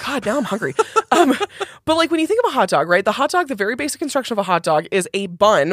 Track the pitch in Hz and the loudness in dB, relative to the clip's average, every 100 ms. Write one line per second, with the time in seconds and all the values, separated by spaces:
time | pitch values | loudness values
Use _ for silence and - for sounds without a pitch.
0 | 247 277 202 285 202 208 147 143 - 370 | -6 -4 -2 -2 -2 -4 -4 -2 0 0
1 | - 320 294 - 403 - 392 - - 320 | 2 4 4 2 -2 -6 -12 -8 -2 0
2 | 330 330 320 453 480 262 190 151 165 175 | 2 0 0 2 0 2 2 2 2 2
3 | 208 214 294 359 277 214 208 247 294 - | 0 0 0 0 -2 -4 -4 -4 -6 -6
4 | 294 277 - 220 190 170 170 151 170 190 | -4 -4 -4 -4 0 0 2 0 0 -2
5 | 175 202 196 175 208 185 151 | -2 -4 -6 2 4 4 2